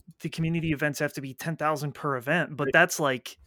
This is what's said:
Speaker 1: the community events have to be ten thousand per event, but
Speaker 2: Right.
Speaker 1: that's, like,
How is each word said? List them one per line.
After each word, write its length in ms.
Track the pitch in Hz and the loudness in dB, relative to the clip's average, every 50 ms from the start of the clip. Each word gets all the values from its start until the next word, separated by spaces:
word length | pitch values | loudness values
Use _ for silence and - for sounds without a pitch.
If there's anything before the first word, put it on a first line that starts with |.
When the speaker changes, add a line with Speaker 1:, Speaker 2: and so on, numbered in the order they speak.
| - - - _ | -20 -20 -12 _
Speaker 1:
the 80 | - 165 | -8 -6
community 420 | - - 165 160 165 170 156 165 | -4 -2 -2 0 0 0 0 0
events 300 | 156 135 151 151 143 - | 0 0 0 -2 0 -2
have 120 | 151 143 - | -2 -4 -4
to 60 | - | -6
be 140 | 135 135 127 | -10 -10 -10
ten 220 | - - 160 160 | -8 -6 -6 -4
thousand 360 | 147 151 151 156 139 147 147 131 | -2 0 0 0 0 -2 -6 -6
per 240 | - - 151 139 | -4 -4 -2 -2
event, 400 | 127 117 131 156 175 156 - 151 | -2 0 0 0 0 0 -2 -4
but 100 | 127 143 | -4 0
Speaker 2:
Right. 60 | 135 - | 4 6
Speaker 1:
that's, 280 | 165 170 - - - | 8 6 6 4 2
like, 360 | 156 139 131 127 - - - - - | 2 2 2 0 -4 -10 -16 -18 -20